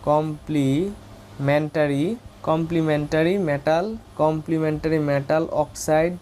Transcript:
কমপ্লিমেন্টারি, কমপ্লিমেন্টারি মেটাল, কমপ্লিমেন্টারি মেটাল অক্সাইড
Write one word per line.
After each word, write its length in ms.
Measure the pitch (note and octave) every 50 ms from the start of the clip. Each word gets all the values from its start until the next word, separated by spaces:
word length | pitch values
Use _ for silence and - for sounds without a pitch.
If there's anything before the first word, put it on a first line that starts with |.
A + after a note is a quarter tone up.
কমপ্লিমেন্টারি, 2250 | - D3 D3 D3+ D#3 D#3 D3+ D3 - - D#3 D3 C#3 C3+ C3+ D3+ F#3 G3+ G#3 - - - - - - - - - C#3 C#3 C#3+ D3+ D#3 D3+ - D#3+ D3+ D3 C#3+ C#3 D3+ F#3+ A#3 A#3+ - - - - -
কমপ্লিমেন্টারি 920 | D#3 D#3+ D#3+ E3 D#3+ E3+ E3 D#3+ D#3 D3+ D3+ D3+ D3 D#3+ D#3 D#3+ E3+ G3
মেটাল, 600 | G3+ F3+ D3+ C#3+ C#3 - D#3 D#3+ E3+ F#3+ A3 A3+ A3 - - -
কমপ্লিমেন্টারি 840 | - D3+ D#3 D#3+ D#3 D3+ - E3 D#3 D#3 D#3 D#3 D#3 - D#3+ D#3+ D#3
মেটাল 480 | D3+ C#3+ C#3+ C#3 C#3 C#3 D#3 D#3+ E3 -
অক্সাইড 600 | - D3 D3 - - - - - D#3 D#3 E3 F3 F3+ F3